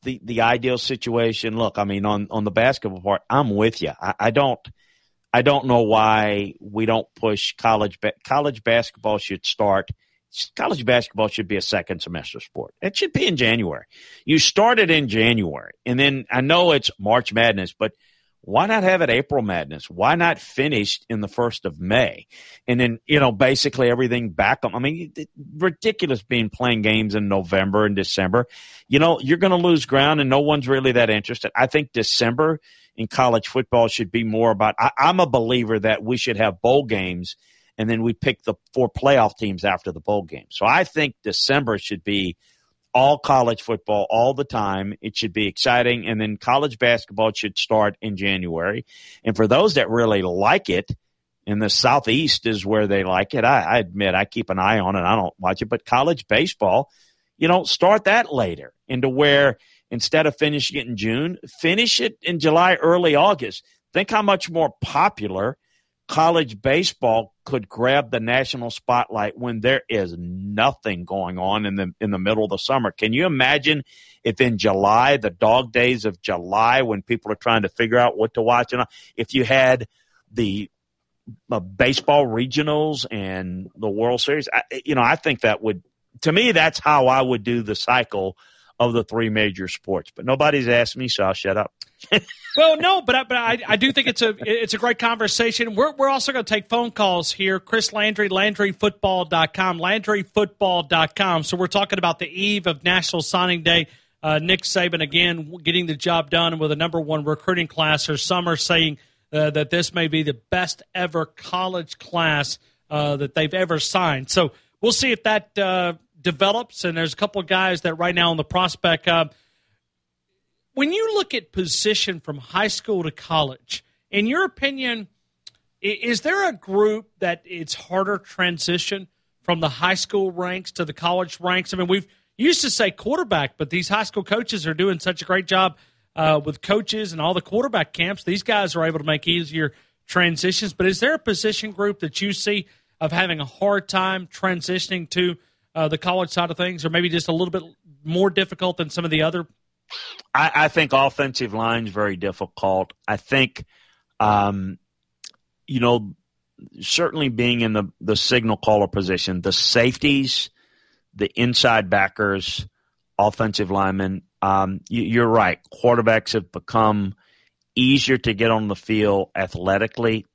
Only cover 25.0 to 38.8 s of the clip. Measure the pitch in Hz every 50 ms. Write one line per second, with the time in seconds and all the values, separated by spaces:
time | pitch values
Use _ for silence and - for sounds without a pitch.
25 | 175 - - - 151 - _ - 143 - 143 151 180 185 156 _ - 220 214 -
26 | - 156 131 110 - _ 131 120 113 104 - - 127 123 120 110 104 110 107 110
27 | 110 104 98 107 104 101 98 95 87 85 98 95 95 98 95 104 107 104 101 98
28 | 92 - - - 95 92 92 120 123 - - - - - - - _ _ - 143
29 | 156 170 165 - - 131 165 170 180 190 185 175 170 180 170 156 131 - 135 135
30 | 139 143 156 151 143 131 131 139 147 147 151 147 127 123 135 135 131 135 123 120
31 | 117 110 107 107 101 - 117 - - - - - 131 127 - 151 151 131 _ 120
32 | 110 - - - 123 117 120 123 156 160 160 147 _ _ _ _ _ _ _ -
33 | 113 107 - - 131 123 117 113 - - - 131 120 - - 120 117 - - -
34 | 117 87 - 117 117 110 107 110 117 117 110 95 107 107 - - 113 - - -
35 | 135 156 185 185 180 147 120 127 113 117 127 123 117 107 113 107 98 110 107 -
36 | - 110 127 120 - 127 113 98 113 107 92 - - 117 127 143 139 113 110 98
37 | 92 92 90 90 90 - - _ _ _ _ _ _ _ _ - 110 110 117 110
38 | 113 117 113 - - 139 113 - _ - 104 - _ _ - 131